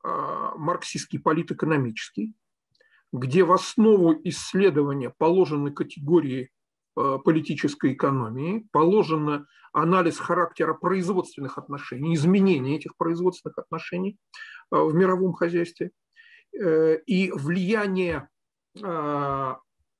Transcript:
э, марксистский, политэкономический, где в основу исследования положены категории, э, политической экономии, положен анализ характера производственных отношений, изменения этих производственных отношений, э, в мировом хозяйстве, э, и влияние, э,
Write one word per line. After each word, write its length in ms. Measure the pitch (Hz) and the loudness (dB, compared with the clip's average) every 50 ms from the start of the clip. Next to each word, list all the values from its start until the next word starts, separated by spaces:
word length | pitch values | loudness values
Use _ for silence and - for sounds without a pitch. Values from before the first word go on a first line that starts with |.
э, 60 | - - - - 147 143 156 - - - - | -8 -6 -6 -6 -6 -6 -6 -6 -6 -8 -8
марксистский, 640 | 160 151 160 175 - - - - 139 - - - 143 | -4 -4 -4 -4 -4 -6 -8 -8 -8 -8 -8 -8 -4
политэкономический, 1120 | - 160 156 165 165 - 147 - - 156 160 143 131 117 110 - - - - - 220 220 - _ _ _ _ _ _ _ _ _ _ _ _ _ _ _ - | -2 0 0 0 -2 -4 -4 -2 0 0 2 2 0 -2 -4 -8 -12 -10 -8 -8 -8 -8 -8 _ _ _ _ _ _ _ _ _ _ _ _ _ _ _ -8
где 300 | 127 127 127 127 185 185 | -6 -4 0 2 4 4
в 80 | 160 | 6
основу 680 | 185 180 - - - - 214 220 214 196 175 165 160 156 - | 4 2 2 0 2 4 6 6 6 8 6 6 4 2 0
исследования 880 | 180 - - - - - 185 202 190 143 147 143 143 139 139 123 117 - | -4 -6 -6 -6 -2 2 4 4 4 4 2 2 0 0 -4 -4 -6 -4
положены 560 | - 156 165 175 190 180 139 151 143 143 143 | 0 2 4 4 4 4 2 2 -2 -2 -2
категории, 760 | 143 - 165 - - - 139 147 175 165 143 135 127 135 127 - _ _ _ _ _ _ _ _ - | -4 -4 -6 -8 -8 -8 0 2 4 4 4 2 -4 -6 -8 -10 _ _ _ _ _ _ _ _ -4
э, 220 | - 127 139 135 135 - | -2 0 0 0 0 2
политической 720 | - 160 160 156 - 156 - - 143 - - - 135 131 | 2 2 2 0 -4 -4 -4 -4 -4 -2 -2 -2 -2 0
экономии, 760 | - - 143 139 131 117 110 113 131 147 170 202 226 220 _ | 0 0 0 0 0 -2 -4 -6 -6 -6 -6 -6 -6 -6 _
положен 760 | - 147 160 170 202 214 170 147 160 156 151 147 147 143 147 - _ _ - - | 0 2 4 4 4 4 2 2 0 -2 -2 -2 -4 -4 -8 -12 _ _ -14 -6
анализ 460 | - 147 151 165 185 185 175 165 - | -2 0 2 4 4 4 2 2 0
характера 560 | - - - 170 - 254 - - - 165 160 156 | -2 -4 -2 0 0 0 -2 -2 -2 -2 -2 -2
производственных 880 | - - 175 190 190 175 175 208 185 170 - - - 139 127 - 147 | -2 -2 -2 -2 -2 -2 -2 -2 -2 -4 -6 -8 -12 -12 -12 -12 -14
отношений, 560 | - - 139 139 - - 127 127 147 165 170 | -14 -12 -12 -12 -12 -10 -10 -6 -2 0 0
изменения 600 | 156 143 175 190 202 190 190 175 139 127 135 147 | 2 4 4 4 6 6 4 4 2 0 -2 -4
этих 200 | 156 - - - | -4 -6 -8 -6
производственных 600 | - 170 165 170 170 180 185 180 - - 165 - - | -4 -2 -2 0 0 0 -2 -2 -2 -8 -12 -10 -10
отношений, 580 | - - 165 165 - - 180 180 190 202 214 _ _ _ - - - - - - - _ | -10 -8 -10 -10 -8 -8 -6 -6 -6 -6 -8 _ _ _ -20 -20 -20 -18 -20 -20 -8 _
э, 60 | - 151 | 0 2
в 160 | 151 160 151 | 2 2 4
мировом 380 | 170 190 185 185 180 190 185 - | 4 4 4 2 2 0 0 0
хозяйстве, 580 | - 175 170 175 170 170 170 - - 175 180 - _ _ _ _ - - - - - _ _ - - | 0 -2 0 0 -2 -2 -4 -6 -8 -10 -10 -10 _ _ _ _ -20 -20 -20 -20 -20 _ _ -10 -4
э, 380 | 208 170 160 160 160 160 160 160 - | -2 0 2 4 4 2 2 0 0
и 260 | - 202 180 190 175 | 0 0 2 0 0
влияние, 1000 | 156 147 139 147 175 190 180 180 226 220 208 196 190 185 185 170 160 147 147 - _ _ _ _ _ _ _ _ - 220 208 | -2 -4 -4 -4 -2 -2 0 0 0 0 0 -2 -2 -2 -2 -2 -4 -6 -8 -12 _ _ _ _ _ _ _ _ -18 -12 -10
э, 720 | 190 170 160 147 147 147 143 143 143 139 139 135 131 131 - _ _ _ _ _ _ _ | -8 -6 -4 -4 -2 -2 -2 -2 -2 -2 -2 -4 -4 -6 -8 _ _ _ _ _ _ _